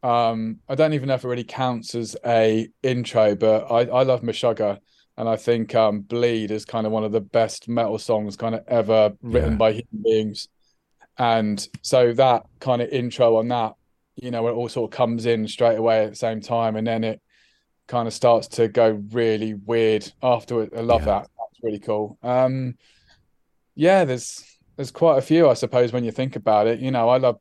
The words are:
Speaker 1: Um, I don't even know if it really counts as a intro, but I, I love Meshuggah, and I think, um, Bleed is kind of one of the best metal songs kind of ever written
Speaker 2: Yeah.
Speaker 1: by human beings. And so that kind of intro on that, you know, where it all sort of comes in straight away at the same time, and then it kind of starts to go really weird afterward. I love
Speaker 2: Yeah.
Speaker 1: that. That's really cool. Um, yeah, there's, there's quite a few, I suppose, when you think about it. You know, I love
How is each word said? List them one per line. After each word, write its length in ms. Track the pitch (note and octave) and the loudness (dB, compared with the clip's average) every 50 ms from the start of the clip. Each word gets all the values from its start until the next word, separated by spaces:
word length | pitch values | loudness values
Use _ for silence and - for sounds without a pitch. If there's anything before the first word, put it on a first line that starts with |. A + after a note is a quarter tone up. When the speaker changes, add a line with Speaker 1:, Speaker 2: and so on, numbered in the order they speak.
| - | 0
Speaker 1:
Um, 560 | B2 A#2 A#2+ A#2+ A2+ A#2 A2+ A2+ A2 A2+ - _ _ | 2 2 2 2 2 0 -2 -4 -6 -8 -10 _ _
I 60 | C#3 | 0
don't 180 | C3+ D#3 D#3 D3+ | 2 2 2 2
even 140 | D3 B2+ C#3 | -2 -2 -2
know 80 | C3 | -4
if 80 | B2+ B2+ | -4 -2
it 20 | B2+ | -6
really 160 | B2 B2 A#2 | -6 -6 -8
counts 520 | - - - C3 B2+ B2 A#2 A2+ - - | -10 -6 -4 -4 -4 -4 -6 -8 -10 -8
as 200 | A#2+ A#2 G#2 - - - | -8 -8 -8 -10 -10 -4
a 440 | A#2+ A#2 A2+ A2+ A2 A2 A2 A2+ - _ _ - | 0 2 4 4 4 2 2 -2 -4 _ _ -2
intro, 520 | C3+ B2+ B2 A#2+ - - A#2+ A2 G#2+ G#2 | -2 -2 -2 -4 -2 2 4 4 4 4
but 300 | F#2+ A2 A2 G#2+ A2 - - | 2 2 4 4 2 2 0
I, 100 | A#2+ A#2 A#2+ A#2+ | 2 2 2 2
I 120 | B2 B2+ C3+ | 2 0 2
love 180 | C3 C3 A#2+ | 2 2 0
Meshuggah, 560 | - A#2 G#2+ - - B2 A2+ G#2+ A2 G2+ G2+ G2+ _ _ _ _ _ _ _ - | 0 -6 -6 -2 0 -2 0 0 -2 -4 -4 -6 _ _ _ _ _ _ _ -8
and 100 | A2+ A2+ | -4 -2
I 60 | A2+ | -2
think, 380 | A2 - - A#2+ A#2 A2+ G#2+ - | -2 0 0 0 0 0 -2 2
um, 280 | A#2 A2 G#2+ G#2 G#2 | 2 2 2 2 -2
Bleed 500 | G2 G2+ A#2 A#2+ A#2+ A#2+ A#2+ A2+ A2 G2+ | -6 _ -4 0 0 0 0 0 -4 -4
is 120 | A2 A2 G#2 | -6 -8 -8
kind 200 | - - A#2 A2 | -8 -6 -4 -4
of 60 | G#2+ G#2+ | -2 -2
one 100 | A2 G#2+ | -2 -4
of 80 | G#2+ | -2
the 100 | G#2 A2+ | -2 -4
best 460 | G2+ - - A#2 A2+ A2 - - _ - | -4 0 0 0 0 0 -2 -10 _ -6
metal 300 | A#2 A#2+ A#2 G#2+ G#2+ G#2+ | -4 -2 -2 -2 -4 -6
songs 380 | - - A#2 G#2+ G#2+ G#2 G2 | -4 -2 -2 -2 -2 -6 -10
kind 180 | - A#2+ A2+ A2 | -8 -6 -6 -6
of 100 | A2 - - | -6 -6 -2
ever 460 | B2 A#2 A2 G2+ A2+ A2 G#2+ G#2 G2+ _ | -2 -2 0 2 4 4 4 4 2 _
written 320 | - A#2+ A2+ - - D2+ D2 | -12 -2 -2 0 0 0 0
Speaker 2:
Yeah. 40 | G#2 | 2
Speaker 1:
by 140 | A2 A2+ | 2 0
human 320 | A2 A2+ A#2 _ - G#2+ G#2 | 0 -2 -8 _ -12 -4 0
beings. 440 | A2+ A2 A2 A2 G#2+ G#2 - - _ _ _ _ _ _ _ _ _ _ _ _ _ _ - | 0 2 2 0 -2 -6 -10 -14 _ _ _ _ _ _ _ _ _ _ _ _ _ _ -2
And 480 | B2 A#2 A2+ A2+ A2 G#2+ G#2 G2+ - - _ - | 0 2 2 2 0 -2 -4 -4 -8 -12 _ -14
so 320 | _ - - C3 B2 A#2+ A#2+ | _ 0 2 4 4 4 4
that 300 | A#2 C3+ C3 B2 - - _ _ _ | 4 4 4 4 2 0 _ _ _
kind 220 | - C3+ B2+ A#2+ | -2 -2 0 0
of 80 | A#2+ A2+ | -2 -2
intro 480 | - C3+ A#2+ A#2+ - - B2+ A#2 A2+ A2 | -2 -4 -4 -4 0 2 4 4 4 4
on 100 | A2 A#2+ | 2 0
that, 260 | B2 A#2+ A2+ A2 - _ _ _ _ _ _ _ _ | -2 -2 -2 -4 -6 _ _ _ _ _ _ _ _
you 140 | - A#2+ B2 | -14 -12 -8
know, 120 | A#2+ A#2 A2+ | -6 -4 -2
where 80 | A#2 | -2
it 40 | A#2 | -2
all 140 | A#2 A#2+ A2+ | -4 -6 -6
sort 240 | - C3 A#2 G#2+ - | -4 -6 -6 -6 -2
of 40 | - | -2
comes 280 | B2+ A#2 A#2 A#2 A2+ | -2 -2 -2 -2 -2
in 220 | A#2+ A#2 A2 A2 G#2 | -2 0 0 -2 -6
straight 300 | - - B2 A#2 A2+ G#2+ | -2 0 2 2 2 2
away 260 | A2+ A#2 A2+ A2 G#2+ | 2 2 2 2 0
at 60 | G#2+ | -2
the 40 | G#2 | -4
same 240 | - - A2+ A2+ A2 | -6 -6 -6 -6 -6
time, 340 | G#2 - A#2+ A#2 A2+ A2 G#2+ | -6 -4 -2 -2 -2 -2 -2
and 100 | A2 A2 | -2 -4
then 180 | A#2 A2+ A2+ A2+ | -2 -2 -2 -2
it 180 | A2 A2 - _ _ _ _ _ _ _ _ _ _ _ _ _ - | -4 -6 -8 _ _ _ _ _ _ _ _ _ _ _ _ _ -6
kind 200 | - B2 A#2 A2+ | -4 -4 -4 -4
of 60 | - | -6
starts 340 | - - A#2+ A#2 A2 A2 - | 0 4 4 4 4 2 -4
to 200 | - - A#2 A2 | -2 0 0 0
go 340 | G2+ B2 A#2 A2 A2 G#2 G2+ G#2 | 2 2 2 2 2 0 -8 -8
really 420 | A2 B2 A#2 A2+ A2 G#2+ G#2+ A2 G#2+ | -4 -2 0 0 0 0 -2 -6 -8
weird 580 | G2+ G2 G#2+ A#2 A#2 A2+ A2 A2 G#2+ G#2 - _ _ | -10 -6 -4 0 2 2 2 2 0 -2 -8 _ _
afterward. 480 | - B2+ B2 A#2 - - A#2+ A#2 A2 G2 - | 0 0 0 0 0 -4 -4 -4 -4 -4 -6
I 60 | A2+ | -8
love 200 | A2+ A#2 A#2 A2+ | 0 2 2 2
Speaker 2:
Yeah. 40 | - | 2
Speaker 1:
that. 160 | G#2+ G2+ G2 F#2+ - _ _ | 0 -2 -2 -2 -8 _ _
That's 260 | - - _ _ - | -16 -16 _ _ -8
really 160 | A2+ G#2+ G2+ | -8 -8 -6
cool. 380 | G2+ - G#2+ G#2+ G#2+ G#2 G#2+ _ | -6 -4 -4 -4 -4 -6 -10 _
Um, 540 | - A#2+ B2 B2+ C3 C3 C3 C3 C3 B2+ B2 _ _ _ _ _ _ _ _ _ _ _ _ _ _ _ _ _ _ _ _ | -6 -2 0 2 2 0 0 -4 -6 -8 -10 _ _ _ _ _ _ _ _ _ _ _ _ _ _ _ _ _ _ _ _
yeah, 300 | - D3+ F3 F#3+ G3 F3 | 0 2 4 4 4 4
there's, 380 | C#3 B2+ B2 - - - - - _ _ _ _ _ _ | 2 -2 -6 -8 -12 -16 -18 -20 _ _ _ _ _ _
there's 160 | - C#3 B2+ | -12 -12 -12
quite 260 | - - E3 E3 D3+ C3+ | -4 2 4 4 4 4
a 40 | |
few, 280 | C3+ - D#3 E3 E3+ D3 | 2 2 2 4 6 4
I 40 | A#2+ | 4
suppose, 400 | - - A#2 - B2 B2 A#2+ A2+ | 2 -2 -2 2 2 2 2 0
when 100 | B2+ A#2+ | -4 -4
you 80 | A#2 | -4
think 240 | A2 - C3 C3 - | -4 -4 -6 -6 -6
about 320 | B2+ G2+ A2+ G#2+ G#2 G#2 A2+ | -4 0 2 4 4 4 2
it. 120 | A#2 G#2+ | 0 0
You 120 | B2+ C3 | -2 -4
know, 180 | C3+ A#2+ A#2 A#2 | -2 0 2 4
I 80 | B2 C3 | 2 4
love 200 | C3 B2 A#2 A2 | 2 2 0 -2